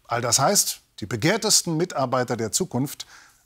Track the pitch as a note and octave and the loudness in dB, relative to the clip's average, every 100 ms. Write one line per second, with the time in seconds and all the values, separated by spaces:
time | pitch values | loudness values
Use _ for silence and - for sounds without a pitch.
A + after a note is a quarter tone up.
0 | - A#2+ A#2+ A2+ D3 G3+ - - _ - | -4 -2 2 2 4 2 0 -4 _ -14
1 | - A#2 D3 A3 G#3+ - F3+ D#3 F#3 C#3+ | -8 0 2 2 2 2 2 -2 -2 -2
2 | C3 B2+ B2 A2+ A2 - F3+ B2 D3 - | 0 0 0 -2 -2 -2 -2 -2 -4 -6
3 | - - - _ | -16 -20 -20 _